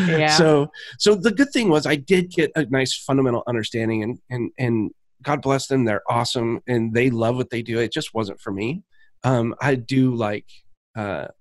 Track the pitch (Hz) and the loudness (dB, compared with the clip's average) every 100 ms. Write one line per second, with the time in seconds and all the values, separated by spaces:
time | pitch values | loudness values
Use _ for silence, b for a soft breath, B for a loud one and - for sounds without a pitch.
0 | 185 160 151 156 156 151 147 - B B | 2 2 4 6 6 4 2 -6 B B
1 | - 208 208 190 277 - 220 156 147 151 | 2 4 2 2 2 2 2 2 2 -2
2 | 135 185 180 170 156 - 131 135 127 - | 2 2 2 0 0 0 0 0 0 -2
3 | - 139 135 120 - 120 110 117 113 110 | 0 2 2 0 -2 -4 -2 -2 -2 -2
4 | 107 123 - 123 117 - 123 117 101 - | -4 -8 -8 -6 -6 -4 0 0 -2 -6
5 | _ _ - 147 135 135 - 135 117 104 | _ _ -4 -2 0 0 0 0 2 0
6 | - 120 117 127 113 113 - 123 113 113 | -2 -2 -2 -2 -2 -4 -2 -2 0 0
7 | 131 117 113 123 120 117 113 113 113 156 | 0 0 0 -2 -4 -6 -4 -2 -2 -4
8 | 151 110 101 - - 98 110 170 - _ | -6 -6 -6 -8 -10 -6 -4 -6 -10 _
9 | - _ 127 127 117 - 131 135 113 135 | -20 _ 0 2 0 -2 -2 -2 0 2
10 | 131 120 107 104 - - - - _ - | 2 2 -4 -4 -10 -20 -20 -20 _ -10
11 | 104 82 - - | -6 -6 -8 -14